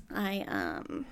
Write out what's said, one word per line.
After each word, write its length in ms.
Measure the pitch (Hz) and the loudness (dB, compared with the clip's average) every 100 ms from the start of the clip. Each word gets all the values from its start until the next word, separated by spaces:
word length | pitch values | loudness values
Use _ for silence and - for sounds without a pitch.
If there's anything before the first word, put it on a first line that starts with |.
| - | 0
I, 300 | - 196 196 - | 0 2 2 2
um, 560 | 98 87 82 - - - | 2 2 0 -2 -4 -4